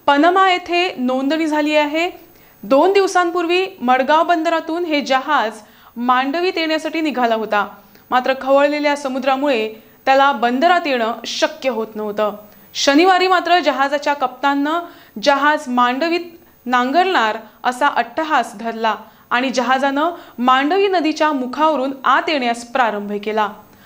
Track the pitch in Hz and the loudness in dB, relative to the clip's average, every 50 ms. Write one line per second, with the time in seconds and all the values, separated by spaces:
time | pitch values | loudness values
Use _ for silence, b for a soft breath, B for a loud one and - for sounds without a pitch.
0 | B 285 285 285 311 349 359 381 381 381 359 359 359 - 349 349 359 370 - - | B 0 2 4 4 4 4 4 4 2 2 0 -2 -2 -2 0 0 -2 -2 -4
1 | 247 247 254 262 269 277 320 311 330 302 302 302 302 302 302 302 294 294 302 320 | -2 -2 -2 0 0 -2 -2 0 -2 -2 -2 -2 0 0 2 0 0 0 -2 -2
2 | 339 370 349 B B B B B B B B B - 202 269 277 320 381 392 403 | -4 -4 -6 B B B B B B B B B -2 2 2 4 4 4 4 2
3 | 381 370 381 359 359 339 339 359 339 330 349 359 381 381 - - 240 247 254 262 | 2 2 2 0 0 0 0 -2 -2 0 0 0 0 -2 -6 -4 0 0 2 2
4 | 269 262 302 320 339 330 349 320 320 339 330 320 320 320 320 349 349 320 302 294 | 2 2 2 2 4 2 0 0 0 0 -2 -2 -4 -4 -6 -4 -4 -2 -2 -2
5 | 226 240 262 262 269 302 294 262 214 226 220 - - B B B B B B 233 | 0 0 0 0 0 0 0 0 0 -2 -6 -10 -20 B B B B B B -6
6 | 240 247 247 254 269 277 277 339 349 370 359 339 320 311 311 302 320 311 311 330 | 0 0 2 2 0 -2 -2 -2 -2 -2 -2 -2 -2 -2 -2 -4 -4 -4 -4 -4
7 | 311 302 226 247 247 226 220 226 214 214 208 208 196 208 - B B B B B | -4 -2 -2 -2 0 0 0 -2 -2 -2 -2 -2 -2 -4 -8 B B B B B
8 | B B 240 254 254 254 262 262 269 269 277 277 285 294 294 302 294 294 285 285 | B B -2 -2 0 0 -4 -2 0 2 2 4 4 2 0 0 0 0 -2 -2
9 | 285 262 254 269 254 269 262 262 285 294 254 220 220 220 220 B B B B B | -4 -6 -6 -4 -2 -2 -2 0 0 0 0 0 -2 -4 -8 B B B B B
10 | B 262 269 277 277 277 277 220 233 240 247 269 339 349 359 349 339 285 262 240 | B 2 4 4 4 4 2 0 0 0 0 2 2 4 2 2 0 0 -2 0
11 | 226 233 233 233 - - - - 311 302 - - - 262 233 220 220 220 220 214 | -2 -2 -4 -6 -8 -8 -4 -2 -2 -2 -2 -2 -4 -4 -4 -4 -6 -8 -8 -8
12 | 214 208 208 220 214 208 208 - - B B B B B B - - 277 277 302 | -8 -6 -2 -2 -2 -2 -2 -6 -16 B B B B B B -2 2 4 4 6
13 | 359 381 370 359 370 370 370 339 370 339 349 359 269 294 262 262 277 277 294 285 | 6 6 4 4 4 4 2 2 2 2 2 2 2 2 0 0 0 0 0 -2
14 | 285 302 285 285 262 254 254 - - 277 285 277 285 302 320 349 339 B B B | -2 -2 -2 -2 -2 -4 -4 -2 -2 0 0 0 0 -2 -2 -4 -4 B B B
15 | B B B 220 202 285 277 269 285 294 302 294 294 254 247 247 247 247 254 269 | B B B -2 2 2 2 4 4 2 0 0 -2 -2 0 2 2 2 0 0
16 | 320 330 339 359 349 - - - b b b b - 240 254 247 247 254 277 349 | -2 -2 -2 -2 -4 -8 -16 -20 b b b b -6 -2 0 0 0 2 2 2
17 | 370 381 359 269 226 214 214 220 - B B B B 247 247 247 294 285 - 233 | 2 2 2 0 0 0 -2 -4 -10 B B B B -4 -2 0 0 0 0 0
18 | 226 233 - 320 320 311 302 262 233 240 220 208 226 226 226 220 226 220 208 - | -4 -4 -4 -6 -4 0 0 0 -2 -2 -6 -10 -8 -8 -6 -2 -2 -2 -2 -4
19 | B B B B B B - 240 262 269 214 254 240 240 262 254 277 277 269 285 | B B B B B B -2 0 0 0 -2 -2 0 0 0 0 0 0 0 0
20 | 311 349 339 B B B B B 247 254 254 262 277 302 359 392 392 403 370 339 | -2 -2 -2 B B B B B 2 2 2 4 2 2 2 2 2 2 2 0
21 | 285 311 302 311 311 311 302 262 254 247 254 277 302 214 208 254 262 269 269 - | 0 0 0 0 0 0 0 -2 -4 -4 -2 0 0 2 2 0 -2 -4 -6 -2
22 | - 240 269 330 339 359 320 269 247 233 233 240 - - - 262 247 214 202 208 | 0 0 2 2 0 0 -2 -2 0 -2 -4 -4 -6 -4 0 0 0 0 0 -4
23 | 202 202 208 202 208 214 214 214 214 202 208 - - - B B B | -6 -6 -6 -6 -4 -4 -2 -2 -2 -2 -4 -12 -20 -20 B B B